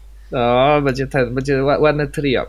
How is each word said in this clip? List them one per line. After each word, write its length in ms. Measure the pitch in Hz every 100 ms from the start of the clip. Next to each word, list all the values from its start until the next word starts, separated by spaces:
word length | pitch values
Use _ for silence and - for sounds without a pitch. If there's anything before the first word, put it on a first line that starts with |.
| - - -
O, 500 | 143 120 123 135 147
będzie 260 | 139 131 135
ten, 260 | 143 120 127
będzie 280 | 139 135
ła-, 160 | 135 143
ładne 260 | 151 147 147
trio. 380 | - 143 113